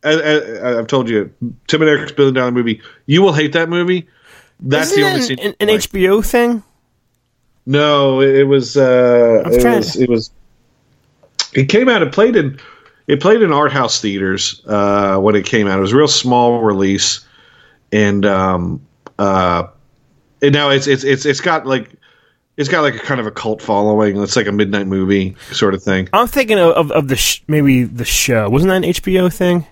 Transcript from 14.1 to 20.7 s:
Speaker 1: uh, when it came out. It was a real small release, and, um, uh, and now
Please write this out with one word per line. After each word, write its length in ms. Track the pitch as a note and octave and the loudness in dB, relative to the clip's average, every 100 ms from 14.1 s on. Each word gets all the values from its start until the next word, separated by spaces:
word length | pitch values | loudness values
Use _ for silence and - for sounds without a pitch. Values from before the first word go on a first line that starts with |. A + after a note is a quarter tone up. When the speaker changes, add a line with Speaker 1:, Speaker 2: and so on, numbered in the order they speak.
| G2 F#2+ F#2+ - - - | -4 -4 -4 -6 -10 -4
Speaker 1:
uh, 500 | G#2 G2+ G2+ G2 F#2+ | -2 0 0 0 0
when 160 | G2 G#2 | 2 0
it 100 | F#2+ | 0
came 220 | A#2 G2+ | -2 0
out. 100 | F#2+ | 0
It 40 | |
was 100 | F#2+ | 0
a 20 | B2 | 2
real 100 | D3 | 2
small 540 | - B2+ B2 A#2+ A#2+ | 0 0 2 2 2
release, 640 | A2 G2 G2 G2 - - _ _ _ _ _ _ _ | 0 0 0 0 -2 -6 _ _ _ _ _ _ _
and, 340 | G#2+ G#2 G2+ G2+ | 0 0 2 0
um, 560 | F#2+ F#2+ F#2 F2 A2 _ _ - - | 0 0 -2 -4 -8 _ _ -20 -6
uh, 480 | G2+ F#2+ F2+ F2 F2 _ _ _ _ _ _ _ | -2 0 0 -2 -4 _ _ _ _ _ _ _
and 120 | C#3+ | 0
now 160 | C#3+ D3 | 2 2